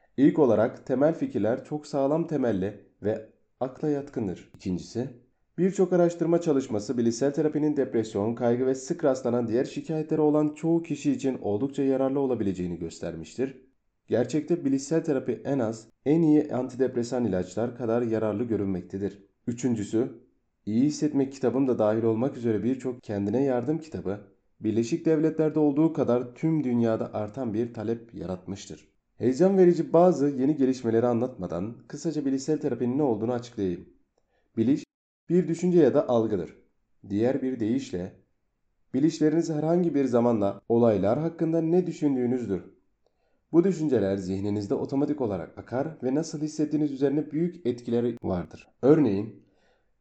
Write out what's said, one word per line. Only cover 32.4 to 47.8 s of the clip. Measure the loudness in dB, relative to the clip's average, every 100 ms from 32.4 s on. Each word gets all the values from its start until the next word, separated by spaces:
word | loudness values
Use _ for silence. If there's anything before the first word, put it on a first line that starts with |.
| -2 -2
terapinin | -2 -2 -2 0
ne |
olduğunu | 0 0 -2
açıklayayım. | -4 -6 -4 -4 -4 -10 _ _ _ _ _ _ 0
Biliş, | 2 2 -2 _ _ _ 0
bir | 0 0
düşünce | 0 4 6
ya | 6
da | 4 2
algıdır. | 2 2 -2 -4 -12 _ _ _ _ -4
Diğer | 0 0 0
bir | -2 -2
deyişle, | -2 -2 -4 -8 -8 -12 _ _ _ _ _ _ _
bilişleriniz | 0 0 2 2 2 0
herhangi | -2 0 2 2
bir | 2
zamanla | 2 4 4 2 0 -2 0
olaylar | 4 6 4 2 0
hakkında | -2 -2 -2 0
ne | 2 2 0
düşündüğünüzdür. | 0 0 2 0 -2 -2 -6 -6 _ _ _ _ _ _ _ _
Bu | 4
düşünceler | 4 2 2 2 2 0
zihninizde | -2 -4 -2 -2 -2
otomatik | -2 -2 -2 0 -2
olarak | -2 -4 -8 -14
akar | -8 -6 -6 -4
ve | -2
nasıl | -2 -4 -6
hissettiğiniz | -6 -4 -2 0 -2
üzerine | 0 0 0 -2
büyük | -2 -4 -4 -4
etkileri | -4